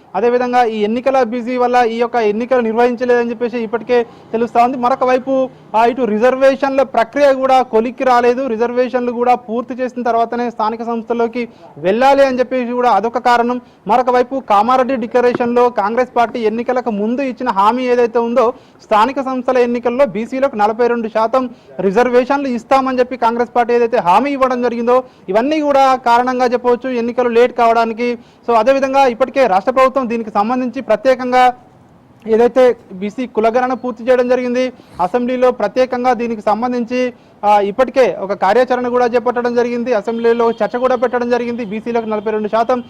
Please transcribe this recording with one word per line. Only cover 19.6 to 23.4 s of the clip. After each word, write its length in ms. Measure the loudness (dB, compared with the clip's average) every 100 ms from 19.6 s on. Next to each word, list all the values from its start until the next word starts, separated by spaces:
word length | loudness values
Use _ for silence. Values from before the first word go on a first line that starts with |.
| 0 0 -2 0 0
బీసీలకు 500 | -2 -6 -2 -2 0
నలభై 320 | -2 0 0
రెండు 200 | 0 -2
శాతం 420 | -2 0 0 -4 -10 -18 -4
రిజర్వేషన్లు 680 | 0 2 2 2 2 -2 -2
ఇస్తామని 520 | -4 0 0 2 0
చెప్పి 180 | -2 0
కాంగ్రెస్ 380 | -2 0